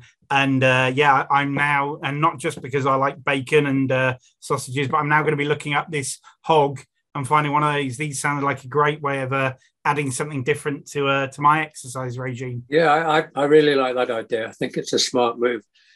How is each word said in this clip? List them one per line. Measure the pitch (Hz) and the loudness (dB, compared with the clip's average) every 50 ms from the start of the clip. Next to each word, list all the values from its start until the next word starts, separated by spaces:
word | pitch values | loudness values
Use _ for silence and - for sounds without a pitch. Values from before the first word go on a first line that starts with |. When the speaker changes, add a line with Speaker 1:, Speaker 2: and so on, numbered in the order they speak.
| - - _ _ _ - | -12 -20 _ _ _ -2
Speaker 1:
And, | 143 139 135 135 135 131 131 | 0 2 2 2 2 4 4
uh, | 131 127 127 131 127 127 | 6 6 4 4 2 2
yeah, | 139 147 143 135 139 151 - | 2 4 4 4 4 2 2
I'm | 143 139 143 139 139 | 0 0 0 0 0
now, | 143 143 143 147 143 139 143 156 156 165 | 0 0 2 2 0 0 -2 -4 -6 -6
and | 135 143 147 | -6 -2 0
not | 156 165 160 127 | 0 0 0 0
just | - 160 151 - | -6 -6 -6 -6
because | - 127 139 143 131 | -8 -4 -2 0 0
I | 135 135 | 2 2
like | 135 135 139 143 143 - | 2 0 0 -2 -4 -4
bacon | 147 143 139 127 - 156 151 143 | -2 -2 -2 0 2 2 2 2
and, | 139 135 135 135 131 | 2 0 0 0 0
uh, | 131 131 131 131 127 - _ _ _ _ | 0 0 0 0 -2 -4 _ _ _ _
sausages, | - - 147 131 - 131 123 143 143 | -6 -4 -4 -4 -4 -6 -4 -4 -2
but | 127 156 | 0 0
I'm | 151 147 147 | 0 0 2
now | 151 151 147 | 2 2 2
gonna | 151 147 | 2 0
be | 143 143 | 0 0
looking | 147 151 147 - 147 147 | -2 -2 -2 -2 -4 -4
up | 151 151 - | -4 -4 -4
this | 160 147 127 - - - _ - - _ | -6 -6 -6 -6 -10 -12 _ -20 -20 _
hog | - - 160 151 143 143 135 - - _ _ _ _ _ - | 0 2 4 4 4 2 0 -6 -14 _ _ _ _ _ -10
and | 147 135 | -8 -2
finding | 120 156 151 151 143 143 | 2 2 2 2 2 2
one | 147 151 | 2 2
of | 147 143 | 2 0
these. | 143 139 131 120 | 0 -2 -4 -4
These | 139 156 151 139 - | -6 -6 -8 -6 -4
sound | - 147 143 143 139 | -4 -2 -2 -2 -2
like | 139 135 131 - | -2 -4 -4 -6
a | |
great | 127 127 147 147 151 151 151 | -4 0 0 2 0 0 -2
way | 147 139 139 135 | -4 -4 -4 -2
of, | 131 127 | -4 -2
uh, | 135 135 135 131 127 _ _ _ _ _ - | -2 0 -2 -2 -4 _ _ _ _ _ -2
adding | 147 143 147 147 135 | -2 -2 0 -2 -4
something | 123 - 151 151 156 135 120 | -4 -4 -6 -6 -6 -4 -2
different | 151 147 147 - 151 143 - - - | -2 -2 -2 -2 -6 -6 -6 -8 -8
to, | - 147 139 | -4 -2 0
uh, | 139 139 139 135 | 0 0 0 -2
to | 131 - 147 | -4 -4 0
my | 147 147 151 160 | 2 2 4 2
exercise | 156 151 - - - 127 123 131 131 127 120 | 0 -4 -8 -16 -14 -12 -10 -8 -8 -8 -8
regime. | 127 127 131 123 117 131 127 123 120 123 | -8 -8 -8 -8 -8 -8 -8 -8 -10 -6
Speaker 2:
Yeah, | 127 143 160 165 151 | -2 0 2 4 4
I, | 147 160 165 156 151 160 | 2 2 2 2 0 0
I, | 160 - - | 0 -2 -2
I | 135 143 | -2 2
really | 143 151 156 147 147 143 | 6 6 6 6 6 4
like | 135 131 127 123 | 2 0 0 0
that | 127 123 127 | -2 -2 -2
idea. | 117 113 113 - 120 110 113 | -2 -4 -4 -4 -4 -4 -4
I | 110 - | -6 -8
think | - 135 123 - | -6 -6 -6 -6
it's | - - - - | -6 -6 -2 -2
a | - | -2
smart | - - - 127 120 117 117 117 | 0 0 0 0 0 0 0 0
move. | 123 123 120 110 - _ _ _ _ _ _ | -2 -2 -2 -2 -8 _ _ _ _ _ _